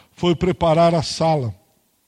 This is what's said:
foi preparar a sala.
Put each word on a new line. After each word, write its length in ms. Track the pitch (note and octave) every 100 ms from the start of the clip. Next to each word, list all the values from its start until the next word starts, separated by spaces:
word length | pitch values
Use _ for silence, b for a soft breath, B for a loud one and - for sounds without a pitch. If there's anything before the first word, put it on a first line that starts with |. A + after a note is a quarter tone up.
| b
foi 240 | - F3 E3+
preparar 580 | F3+ - E3+ D#3+ E3+
a 80 | E3+
sala. 540 | B2 - D#3+ D#3 A#2+ G2+ _ _ _ _